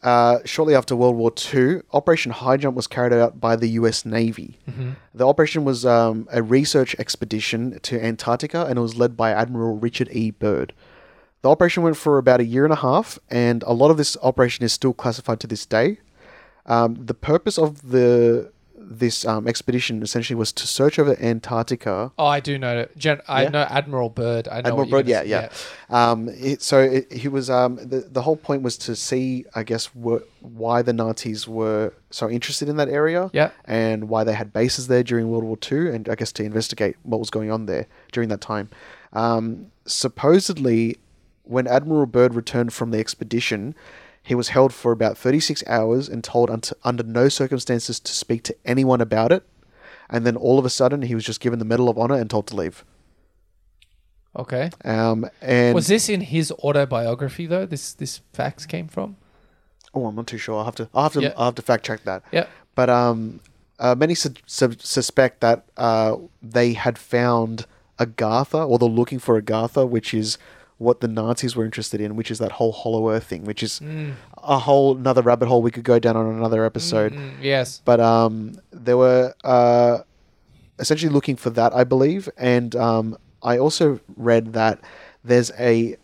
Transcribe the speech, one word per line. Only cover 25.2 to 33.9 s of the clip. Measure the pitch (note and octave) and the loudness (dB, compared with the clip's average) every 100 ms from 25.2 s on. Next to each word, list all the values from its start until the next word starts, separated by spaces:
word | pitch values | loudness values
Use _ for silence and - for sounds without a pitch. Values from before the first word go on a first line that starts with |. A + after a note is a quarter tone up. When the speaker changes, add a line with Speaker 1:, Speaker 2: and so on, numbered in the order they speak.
| E2 | 0
Speaker 1:
yeah. | G#2 A2+ | -4 -4
Speaker 2:
say. | - - - - | -12 -16 -18 -2
Speaker 1:
Um, | A#2+ A#2+ A#2 A2+ | 2 4 2 -4
it, | A2 C3 C#3 | -6 -6 -4
so | - C#3 | 2 4
it, | C3+ C3 C3 | 4 2 -4
he | B2+ C3 | -8 -6
was, | C#3 B2+ | -4 -2
um, | B2+ B2+ B2 | 0 0 -2
the, | A#2+ C3 B2 | -6 -8 -4
the | C3 | -4
whole | B2 D#3 | -2 -2
point | - C#3+ | -2 -4
was | B2+ - | -2 -6
to | - A2+ | -8 -8
see, | - C3 C3 B2+ - | -4 -4 -2 -6 -8
I | A2+ | -10
guess, | A2 A2+ - | -6 -6 -6
wh-, | B2 A#2 A2+ - _ | -8 -4 -4 -4 _
why | - A2+ A2+ A#2+ | -20 -8 -2 0
the | A#2+ | 0
Nazis | A#2 A2+ A2+ A#2+ G#2+ A2 | 0 -2 -4 -6 -8 -8
were | A2+ A2 G#2+ A2 - _ | -4 -2 -2 -4 -8 _
so | - A2+ | -8 -4
interested | A#2+ - C#3+ C#3+ | -4 -6 -6 -4
in | D3 | -2
that | C#3+ | -2
area | C#3+ D#3 E3+ F#3 | 0 0 0 -2
Speaker 2:
Yeah. | D#3+ D3+ - - | 0 -2 -2 -6
Speaker 1:
and | A2+ A2 | -2 0